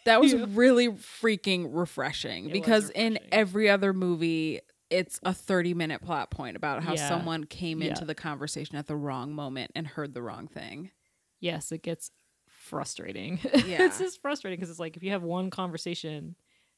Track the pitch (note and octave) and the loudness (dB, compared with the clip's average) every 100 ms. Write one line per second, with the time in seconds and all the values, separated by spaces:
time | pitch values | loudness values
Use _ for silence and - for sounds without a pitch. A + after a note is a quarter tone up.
0 | - A3+ C#4 B3 G#3 G3+ B3+ A#3+ A#3+ G3 | 6 8 8 6 2 6 8 8 4 0
1 | - - A3+ G#3 G3+ F#3 D#3+ C3+ F3 - | -10 -2 2 2 2 0 0 -2 -2 -2
2 | C3+ - - F2 F#2 G3 G3+ A3 G3+ - | -4 -4 -6 -6 -4 0 6 6 4 0
3 | A3+ G#3+ - G#3 G3+ G3+ G#3+ G3+ G3 F#3+ | 0 0 2 2 4 4 6 6 4 2
4 | F3+ E3 E3 D#3+ D#3+ A#2+ - _ - F3+ | 2 2 2 2 0 -4 -10 _ -2 0
5 | F3+ - F#3 F#3 - F#3+ E3+ F3 D#3 C#3+ | 0 -4 -4 -2 0 2 2 0 -2 -4
6 | - D3+ A2 - B2+ F2+ D3+ C#3 E3 D#3 | -4 -4 -4 -8 -10 -6 -4 -2 -2 -2
7 | C#3+ E3+ E3 D#3+ D3 - F3 D#3+ E3+ - | 0 0 -2 -4 -6 -8 -6 -4 -4 -4
8 | D#3 D#3 E3 C#3+ D3 D3 D3+ D3 D3 D3+ | -6 -8 -8 -6 -6 -8 -8 -8 -6 -6
9 | C#3+ C3 C3 D3+ C#3+ C3 A#2 - D#3 - | -4 -6 -6 -8 -8 -8 -8 -8 -8 -8
10 | D3 B2 A#2 - - - - B2 F#3+ _ | -8 -8 -10 -10 -12 -12 -12 -12 -16 _
11 | _ _ _ _ F3 D#3+ - D#3+ - E3 | _ _ _ _ -6 -6 -6 -8 -8 -8
12 | - _ _ _ _ _ - D3 C#3 - | -10 _ _ _ _ _ -10 -8 -6 -10
13 | - G2 G#2 F3 - C4+ F#3 F3+ F4+ D4 | -10 -10 -8 -6 2 2 4 4 2 2
14 | F#4 - C#4+ D4 G3 F3 F3+ E3 E3 E3 | -6 -6 -6 -6 -6 -8 -8 -8 -10 -8
15 | F#3 G3+ E3+ F3+ F#3+ F#3+ F3+ E3 F3 E3+ | -4 -4 -2 -2 -4 -4 -4 -6 -6 -8
16 | D#3+ D3+ D#3+ F3 _ _ _ | -8 -8 -10 -14 _ _ _